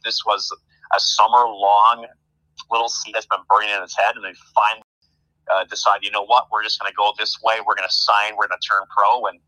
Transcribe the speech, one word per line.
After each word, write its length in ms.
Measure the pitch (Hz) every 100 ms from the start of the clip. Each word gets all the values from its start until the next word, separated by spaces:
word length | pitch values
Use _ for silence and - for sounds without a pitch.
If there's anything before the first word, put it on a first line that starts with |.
this 200 | 113 -
was 300 | 110 101 - - _ _ -
a 60 | -
summer-long 1040 | - - 113 123 117 98 98 104 110 117 117 _ _ _ _ - -
little 180 | 113 120
seed 260 | - 107
that's 120 | 107 -
been 140 | 101 -
burning 220 | 101 104
in 120 | 101
his 140 | 92 -
head, 180 | 101
and 100 | 120
they 140 | 95 92 _
finally, 300 | 117 107 - _ _ _ _ _ _ -
uh, 120 | 95
decide, 400 | 92 - - 101
"You 80 | 98
know 120 | 104
what? 220 | 101 123 -
We're 100 | 107
just 160 | 110 104
gonna 140 | 101 -
go 160 | 104 104
this 240 | 107 -
way. 160 | 110 110 104
We're 80 |
gonna 160 | 101 95
sign. 460 | - - 104 107 104
We're 100 | 101
gonna 140 | -
turn 240 | - 101 98 107
pro, 300 | 104 117 101
and 140 | 90